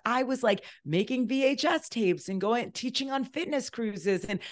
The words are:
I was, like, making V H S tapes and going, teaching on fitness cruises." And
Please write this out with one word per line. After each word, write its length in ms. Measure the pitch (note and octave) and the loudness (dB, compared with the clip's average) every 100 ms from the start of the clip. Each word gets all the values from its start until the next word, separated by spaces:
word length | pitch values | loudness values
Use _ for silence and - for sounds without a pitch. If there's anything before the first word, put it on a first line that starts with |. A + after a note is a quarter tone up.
I 200 | A3+ B3+ | 0 2
was, 180 | C4 B3+ | 0 2
like, 220 | A3 G3+ - - | 2 2 -2 -12
making 440 | C#3+ E3+ G3+ B3+ A3+ | -2 0 0 0 0
V 160 | C4+ | 4
H 200 | C4+ C#4+ | 4 4
S 240 | D4+ D#4+ - | 2 0 -2
tapes 400 | A#3 F#3+ F3 - | 0 2 2 -2
and 120 | F#3+ | 0
going, 320 | G3 A#3+ - | 2 2 -2
teaching 380 | - B3 B3 C4+ | -4 -4 -2 -2
on 140 | C4+ | -2
fitness 460 | A#3+ D4+ F4 C#4+ - | -2 -4 -2 -2 -2
cruises." 540 | - A3 G3 F#3 F#3 | -2 -4 0 0 0
And 160 | F3+ E3+ - | 0 -6 -6